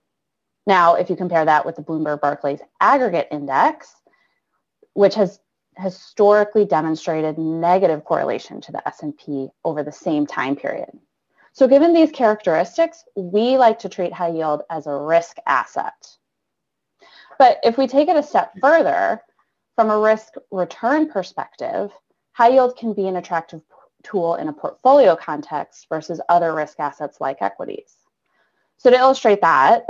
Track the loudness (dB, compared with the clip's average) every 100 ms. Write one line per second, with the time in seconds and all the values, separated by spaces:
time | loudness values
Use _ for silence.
0 | _ _ _ _ _ _ 0 2 4 2
1 | -2 -6 -2 0 2 0 -2 -10 -8 -6
2 | -4 -2 -4 -4 -6 -8 -12 -2 2 2
3 | 0 -2 -4 -8 -4 0 0 -2 -20 _
4 | _ _ _ _ _ _ _ _ _ 2
5 | 2 4 -2 -4 _ _ _ -10 -10 -10
6 | -12 2 4 4 2 0 0 0 -2 -4
7 | -4 -4 -4 -4 -6 -2 0 2 2 0
8 | -4 -4 -2 -6 -8 -18 -14 -12 -12 -10
9 | -14 -12 -10 -10 -10 _ -8 -6 -10 -8
10 | -4 -2 -4 -6 -6 -6 -6 -8 -12 -18
11 | _ _ _ _ _ 0 4 6 6 4
12 | 2 2 0 0 0 0 -2 -2 -4 -4
13 | _ -12 -4 -2 0 4 2 2 -8 -8
14 | -8 -4 -6 -4 -4 -4 -6 -12 -8 -8
15 | 0 0 -2 -10 -2 -2 -2 -8 -10 _
16 | -20 _ _ _ _ _ _ _ _ _
17 | _ _ -12 2 2 4 0 0 0 2
18 | 2 0 0 -2 -2 -2 2 4 2 0
19 | -2 -4 _ _ _ _ _ -2 0 2
20 | 2 0 -4 -20 -12 -8 -8 -4 -2 0
21 | -2 -6 -8 -12 -14 -12 -8 -8 -8 -12
22 | _ _ _ 2 4 4 2 -2 -8 -4
23 | -4 -6 -6 -8 -8 -20 _ _ _ _
24 | -6 -4 -2 -4 -6 -10 -12 -2 2 4
25 | 4 2 -4 -10 -8 -10 -10 _ -12 -10
26 | -10 -10 0 0 0 -4 -8 -8 -10 -8
27 | -14 -8 -10 -6 -8 -8 -12 -14 _ _
28 | _ _ _ _ _ _ _ _ 4 6
29 | 4 4 2 4 4 4 4 4